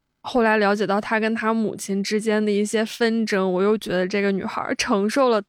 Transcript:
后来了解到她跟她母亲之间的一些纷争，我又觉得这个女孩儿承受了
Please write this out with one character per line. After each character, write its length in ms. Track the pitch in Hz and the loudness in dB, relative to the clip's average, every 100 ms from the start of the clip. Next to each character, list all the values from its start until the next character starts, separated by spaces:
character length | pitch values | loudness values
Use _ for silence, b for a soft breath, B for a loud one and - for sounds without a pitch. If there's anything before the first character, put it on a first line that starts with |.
| _ _ | _ _
后 200 | - 254 | -4 0
来 140 | 226 220 | 2 4
了 180 | 202 208 | 2 2
解 100 | 190 | 0
到 160 | 202 | -2
她 180 | - 220 | 0 -2
跟 140 | 220 | 0
她 180 | 226 220 | -2 -2
母 240 | 226 214 - | 0 -2 -4
亲 280 | - 196 | -4 -4
之 180 | 196 214 | -2 -2
间 240 | 220 214 214 | 0 0 2
的 60 | |
一 120 | 202 | 0
些 220 | 208 220 220 | 0 0 -2
纷 400 | - 233 226 220 | 0 0 0 0
争， 260 | 202 190 | 0 2
我 120 | 180 | 2
又 120 | 202 220 | 2 0
觉 140 | - | 0
得 180 | 180 185 | -2 -2
这 140 | 208 | 0
个 100 | 202 | 0
女 140 | 196 214 | 0 -4
孩 160 | - | -6
儿 140 | - 254 | -4 -2
承 340 | - 208 208 | 0 0 2
受 200 | 277 254 | 2 2
了 120 | 220 | 2